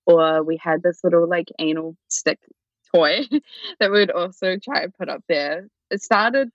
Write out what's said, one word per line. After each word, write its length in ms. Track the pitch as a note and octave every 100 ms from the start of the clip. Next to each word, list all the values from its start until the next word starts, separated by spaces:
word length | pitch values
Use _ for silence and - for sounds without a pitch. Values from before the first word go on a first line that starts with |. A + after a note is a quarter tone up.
| -
Or 360 | E3 D#3+ D#3+
we 160 | D#3 D#3+
had 240 | F3 D#3+
this 180 | F3+ F3
little, 240 | F3+ E3+ E3+
like, 200 | F3 E3 -
anal 380 | D#3+ D#3+ D#3+ E3 _
stick 280 | - - - _ _ _ _ _
toy 280 | F3 D3+ F#3+
<laughs> 580 | B3+ C#4+ - - - F#4
that 100 | G3+
we 80 | G#3
would 100 | G3+
also 460 | F3 F3+ - F#3+ F#3
try 240 | B3 C#4
and 120 | E3
put 140 | - F3+
up 140 | - -
there. 400 | D3+ C#3+ D#3+ G3+ _ _
It 120 | G3+
started 480 | - G#3 A3+ C4+ B3